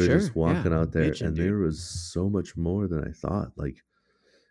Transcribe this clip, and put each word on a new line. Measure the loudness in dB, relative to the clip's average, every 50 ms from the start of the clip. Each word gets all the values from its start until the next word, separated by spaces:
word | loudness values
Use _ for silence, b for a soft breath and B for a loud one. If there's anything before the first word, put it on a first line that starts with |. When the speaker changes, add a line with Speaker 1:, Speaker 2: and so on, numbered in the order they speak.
| 6
Speaker 1:
just | 6 6 4 4 2 0
Speaker 2:
Sure, | 0 2
yeah. | 2 2
Speaker 1:
walking | 2 2 2 2
out | 2 2 2 2
there, | 2 2 2
Speaker 2:
Bitchin', | 0 0 -2
Speaker 1:
and | -2 0
Speaker 2:
dude. | 0 0
Speaker 1:
there | 0 0 0
was | 0 0 -2 -4 -8
so | -10 -10 -10 -10 -6 -4 -2 0 0
much | 0 -2 -2 -4 -6
more | -4 -2 -2 -2 -2 -2 -2
than | -2 -4 -4
I | -6
thought. | -6 -6 -4 -2 -2 -2 -4 -6 -6
Like, | -6 -6 -6 -8 -10 _ _ _ _ _ _ _ _ _ _ _ _ _ _